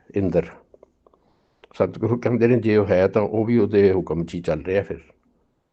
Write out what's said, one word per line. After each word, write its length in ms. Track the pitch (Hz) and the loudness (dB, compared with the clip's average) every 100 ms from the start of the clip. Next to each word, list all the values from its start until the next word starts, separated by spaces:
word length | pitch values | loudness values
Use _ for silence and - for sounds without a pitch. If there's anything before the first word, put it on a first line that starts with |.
| - 101 | -8 -4
ਇੰਦਰ। 300 | 95 85 85 - _ _ _ _ _ _ _ _ _ _ - | -2 -2 -4 -8 _ _ _ _ _ _ _ _ _ _ -10
ਸਤਿਗੁਰੂ 440 | - 92 85 107 120 | -4 -4 -2 -4 -2
ਕਹਿੰਦੇ 300 | 113 120 117 | -2 2 2
ਨੇ 120 | 123 | 2
ਜੇ 180 | 107 107 | 2 2
ਉਹ 80 | 101 | 2
ਹੈ 220 | 90 95 | 2 2
ਤਾਂ 140 | 113 | 0
ਉਹ 240 | 101 110 110 | -2 -2 0
ਵੀ 120 | 120 | 0
ਉਹਦੇ 340 | 101 101 98 | 2 4 4
ਹੁਕਮ 340 | 92 82 82 82 | 2 -2 -4 -6
'ਚ 100 | 87 | -6
ਹੀ 60 | |
ਚੱਲ 200 | 82 78 | -6 -6
ਰਿਹਾ 220 | 78 98 | -2 -4
ਫਿਰ। 160 | 90 78 - _ _ _ _ _ _ | -4 -8 -16 _ _ _ _ _ _